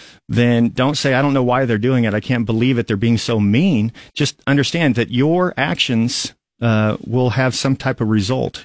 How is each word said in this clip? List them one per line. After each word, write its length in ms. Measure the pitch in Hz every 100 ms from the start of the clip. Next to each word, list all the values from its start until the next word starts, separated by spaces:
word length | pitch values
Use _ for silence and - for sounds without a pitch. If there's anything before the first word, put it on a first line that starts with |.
| - - -
then 400 | 110 120 120 117
don't 300 | 113 131 147
say, 160 | 139
"I 80 | 127
don't 100 | 143
know 100 | 139
why 220 | 123 123
they're 140 | 127 107
doing 260 | 120 127
it. 80 | 113
I 80 | 104
can't 240 | - 123
believe 320 | 110 113 127 120
it. 100 | -
They're 120 | 101
being 180 | 117 113
so 240 | - 117
mean." 520 | 101 113 190 123 113 - -
Just 300 | - 143 - -
understand 480 | 143 135 170 156 117
that 140 | 98
your 440 | 120 147 180 180 -
actions, 800 | 147 175 - 113 117 - - - _ _
uh, 380 | 117 107 107 - -
will 240 | 123 127
have 240 | 120 131
some 220 | - 135 131
type 220 | 131 131
of 80 | 110
result. 520 | 107 95 131 123 -